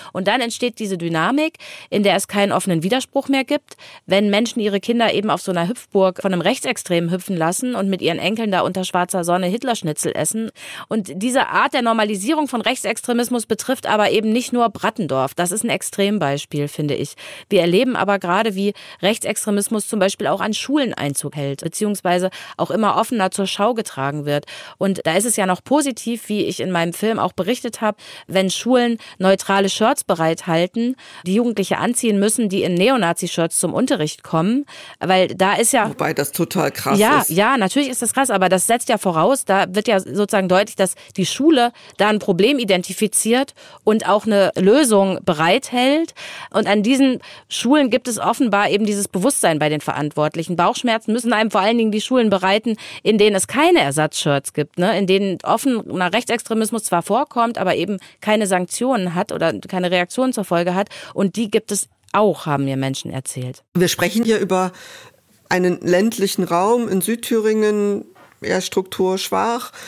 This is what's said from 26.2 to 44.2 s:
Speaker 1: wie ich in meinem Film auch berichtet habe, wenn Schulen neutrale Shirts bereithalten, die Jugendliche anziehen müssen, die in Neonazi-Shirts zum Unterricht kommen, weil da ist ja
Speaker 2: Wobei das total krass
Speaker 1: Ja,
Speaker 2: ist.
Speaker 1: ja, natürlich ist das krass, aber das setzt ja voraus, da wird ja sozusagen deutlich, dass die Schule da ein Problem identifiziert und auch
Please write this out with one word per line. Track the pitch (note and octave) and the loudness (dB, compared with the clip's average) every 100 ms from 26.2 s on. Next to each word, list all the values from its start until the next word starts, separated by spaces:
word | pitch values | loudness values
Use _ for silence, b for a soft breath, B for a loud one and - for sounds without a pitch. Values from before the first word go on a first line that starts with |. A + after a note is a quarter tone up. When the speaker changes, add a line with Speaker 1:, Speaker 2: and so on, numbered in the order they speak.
| - | -4
Speaker 1:
wie | G#3 | -4
ich | - F#3 | -2 -4
in | D3+ | -2
meinem | F3+ E3+ | -2 -2
Film | E3+ G#3+ A3+ | -2 -2 0
auch | D#3+ | -2
berichtet | - F3+ B3 A#3+ - | -2 -4 -4 -6 -4
habe, | G#3+ G#3 B B - | -4 -4 B B -4
wenn | F#3 F#3+ | 0 0
Schulen | - A3+ B3+ A#3+ A#3 B B | -2 2 2 2 -2 B B
neutrale | F#3+ F#3+ - G3 G3 | 2 2 2 2 2
Shirts | - G#3+ G3 | 2 2 2
bereithalten, | - E3+ D#3+ E3 - E3 F3+ A#3 A#3+ C4 B B F3 | 0 0 0 0 0 0 0 -2 -4 -4 B B -2
die | G3 | 0
Jugendliche | A#3+ G#3 F#3 - | 2 0 -2 -2
anziehen | G3 A#3+ A#3 G3+ | -2 0 0 2
müssen, | G3+ A3 G#3+ | 2 0 0
die | F#3+ | 0
in | D3+ | 0
Neonazi-Shirts | F3 G3+ C4+ E3+ E3+ F3 - E3 - | 2 2 2 0 -2 -4 -2 -2 0
zum | F3+ D3+ | -2 0
Unterricht | B3+ A#3+ D3+ - | 0 0 -2 -6
kommen, | - D#3+ F3 B3+ C#4+ B B B | -4 0 0 0 -4 B B B
weil | F3 F#3 F#3 | 0 2 2
da | - F#3 | 2 2
ist | F#3 A#3 | 2 2
ja | B3 G3+ | 2 0
Speaker 2:
Wobei | D3 D3+ D3 | -2 -2 -2
das | C#3+ | -4
total | - E3 F#3+ D3 | -2 -2 0 -2
krass | - D3 G3 | -2 0 4
Speaker 1:
Ja, | G#3+ D4 | 4 4
Speaker 2:
ist. | - | 2
Speaker 1:
ja, | E3 G#3+ C4+ | 2 4 4
natürlich | F#3+ C#4 C#4 | 2 0 -2
ist | B3 | -2
das | A#3 | -2
krass, | - C4+ | 0 0
aber | G3 F#3 | 2 4
das | F#3 A3 | 2 2
setzt | A#3+ - | 0 2
ja | A3 | 0
voraus, | G3 D#3+ F3+ C4+ - | 0 2 2 2 2
da | F#3+ F3+ | 0 2
wird | F#3 G#3+ | 0 2
ja | G3 | 0
sozusagen | F#3+ D3 G#3 G#3+ F#3+ | 0 -2 0 0 4
deutlich, | F3+ G#3+ - | 2 2 0
dass | F#3+ - B - | -2 -2 B -4
die | F3+ | -4
Schule | - D4 C#4+ A#3+ B B - | 2 4 4 2 B B 0
da | G3+ | 2
ein | G#3+ | 2
Problem | - F3+ G#3+ C#4+ | 0 2 4 2
identifiziert | A3 F3+ F3 F#3 G#3+ - A3 A#3+ C#4 B B B | 2 0 0 -4 -2 0 2 0 0 B B B
und | - A3 E3 | 0 2 2
auch | G#3 | 2